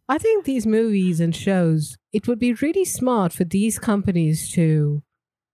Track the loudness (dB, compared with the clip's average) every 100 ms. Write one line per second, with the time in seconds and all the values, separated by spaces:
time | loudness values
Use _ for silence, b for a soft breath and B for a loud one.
0 | -4 -2 2 0 0 -2 0 0 2 0
1 | 0 0 0 -2 0 2 2 2 -2 -8
2 | _ -4 -2 0 0 0 0 0 -2 -2
3 | 0 0 0 -2 -2 0 0 -2 -2 0
4 | 0 0 2 0 -2 0 2 2 2 -2
5 | -6 _ _ _ _